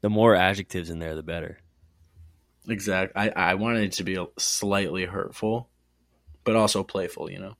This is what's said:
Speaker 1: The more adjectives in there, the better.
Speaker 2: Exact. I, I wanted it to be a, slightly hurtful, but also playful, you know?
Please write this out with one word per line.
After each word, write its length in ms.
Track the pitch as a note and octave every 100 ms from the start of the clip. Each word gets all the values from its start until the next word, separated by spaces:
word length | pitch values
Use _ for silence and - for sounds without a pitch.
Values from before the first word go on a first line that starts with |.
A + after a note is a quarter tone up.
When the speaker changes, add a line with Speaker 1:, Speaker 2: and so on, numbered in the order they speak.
Speaker 1:
The 80 | G#2
more 240 | G#2+ A2+ G2
adjectives 560 | F#2 G2+ F#2 F#2+ E2+
in 80 | E2
there, 160 | E2 D#2
the 80 |
better. 340 | D#2 E2+ E2 E2 _ _ _ _ _ - - _ _ _ -
Speaker 2:
Exact. 460 | G#2+ G2+ F#2 F#2+ F#2+
I, 140 | G#2+
I 260 | - F2+ F#2+
wanted 300 | A2 A2+ G#2
it 80 |
to 100 | -
be 120 | F2+ F#2
a, 120 | E2+ -
slightly 680 | - - G2+ G2 F#2+ F2+ F2+
hurtful, 640 | F#2+ - - G#2+ A2+ B2 _ _ _ _ _ _ -
but 120 | - A2
also 280 | G#2+ G2+
playful, 480 | F#2+ G2 F2 - E2+
you 80 | F#2
know? 160 | F#2+ A2+